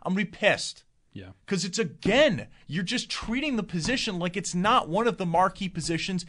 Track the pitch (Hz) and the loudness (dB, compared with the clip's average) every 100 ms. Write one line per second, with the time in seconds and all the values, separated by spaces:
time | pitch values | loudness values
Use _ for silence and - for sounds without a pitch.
0 | - 185 208 - 185 165 - - _ _ | -2 -2 -2 2 2 2 -2 -12 _ _
1 | _ 101 95 - - 190 190 220 180 - | _ -16 -16 -14 -4 -4 -2 -2 -4 -2
2 | 185 240 302 143 101 - - 156 180 233 | 2 6 6 2 -6 -14 -6 -4 -2 -2
3 | - - - 247 302 233 - 175 160 254 | -4 -8 -4 -2 0 -2 -2 -2 0 0
4 | 226 180 175 202 - 175 202 247 156 180 | -2 -2 -2 -4 -4 0 4 4 2 0
5 | 240 - 180 165 185 - 190 175 143 165 | 0 0 2 4 4 2 -6 -4 -2 -2
6 | - 185 | -2 -4